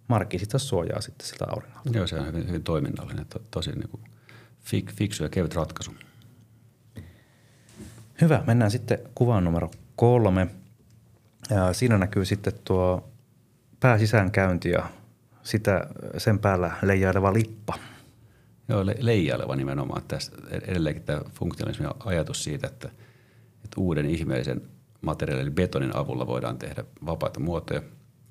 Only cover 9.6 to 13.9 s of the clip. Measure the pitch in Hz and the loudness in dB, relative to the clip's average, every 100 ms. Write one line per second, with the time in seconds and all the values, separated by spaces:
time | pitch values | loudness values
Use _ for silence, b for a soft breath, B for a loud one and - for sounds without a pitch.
9.6 | 82 - - - 117 123 101 92 90 - | -2 -8 -16 4 6 8 6 4 2 -2
10.6 | - _ _ _ _ _ _ _ - 101 | -20 _ _ _ _ _ _ _ 0 2
11.6 | 90 90 127 104 92 101 92 101 95 - | 2 2 2 2 2 0 0 0 -2 -4
12.6 | - 92 90 92 - - _ _ _ _ | 0 2 2 0 -4 -20 _ _ _ _
13.6 | _ _ 131 | _ _ 4